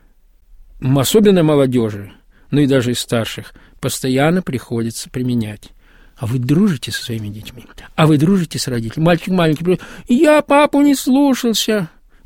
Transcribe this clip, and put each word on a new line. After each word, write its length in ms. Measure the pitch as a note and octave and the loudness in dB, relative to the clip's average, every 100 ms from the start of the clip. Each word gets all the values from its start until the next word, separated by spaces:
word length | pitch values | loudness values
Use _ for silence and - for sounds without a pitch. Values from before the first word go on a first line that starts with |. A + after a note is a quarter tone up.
| _ _ _ _ _ - - - | _ _ _ _ _ -20 -20 -8
м, 180 | B2+ C#3 | 0 0
особенно 460 | B2 A3 G#3 F#3 | 4 4 4 4
молодежи, 720 | D#3 D3 C3 B2 A2 G#2 G2 - _ _ - | 4 2 2 0 -2 -6 -16 -20 _ _ -4
ну 120 | C#3 | 0
и 60 | C3+ | 2
даже 240 | C3+ A#2+ | 2 0
и 40 | A#2 | -4
старших, 580 | - A#2 A2 - - - - - | -4 -4 -4 -10 -16 -20 -20 -8
постоянно 600 | C3 - C3 C3 D3+ F#3 | -8 -4 -2 0 2 0
приходится 680 | - B2 - A#2 A#2 - - | -4 -8 -6 -6 -4 -8 -10
применять. 600 | C3 B2+ A#2+ G#2+ G#2 - - _ _ - - | -6 -2 -2 -4 -10 -20 -20 _ _ -20 -10
А 60 | G#2+ | -6
вы 100 | C3 | -4
дружите 540 | B2 D3+ G#3 C3 - | 0 2 2 0 -6
со 120 | - | -10
своими 260 | - A2+ G#2 | -8 -8 -8
детьми? 360 | G#2+ - - - - - - | -12 -16 -20 -20 -20 -10 0
А 100 | D#3 | 2
вы 140 | D3 | 4
дружите 400 | D#3+ G3 D#3+ C3 | 2 2 -2 -6
с 80 | - | -6
родителями? 380 | A#2+ A2+ D3+ E3 | -6 -6 0 2
Мальчик 240 | F3 F#3+ | 0 0
маленький 340 | F#3 D#3+ D3+ | 0 0 0
приходит: 200 | F3 F3 - - - | -2 -4 -4 -16 -2
"Я 360 | B3 D4+ D4+ | 2 4 4
папу 360 | - C#4+ D4 C#4+ | 4 2 4 4
не 120 | C#4+ | 2
слушался". 800 | C4+ C#4 C4 C#4+ A#3+ A#3 G#3 - | 2 0 2 2 0 -2 -2 -2
Я 180 | G#3+ D#3+ _ _ _ | -2 -4 _ _ _